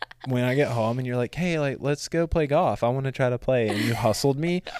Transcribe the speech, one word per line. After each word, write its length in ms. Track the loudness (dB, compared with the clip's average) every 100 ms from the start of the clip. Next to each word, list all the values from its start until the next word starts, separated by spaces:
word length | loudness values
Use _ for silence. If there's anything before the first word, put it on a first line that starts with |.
| -12 -10 -4
when 180 | 0
I 100 | 0
get 140 | 2 0
home 300 | 2 0 0
and 80 | -2
you're 100 | -2
like, 180 | -2
"Hey, 240 | -2 -2 0
like, 200 | -2 -2
let's 260 | -4 -4 -2
go 220 | -2 0
play 180 | 0 2
golf. 380 | 2 2 2
I 40 | 0
wanna 200 | 0 -2
try 180 | 0 0
to 100 | 0
play," 280 | 2 2 2
and 80 | 0
you 120 | 0
hustled 460 | 2 2 2 2 2
me, 240 | 0 -2 -4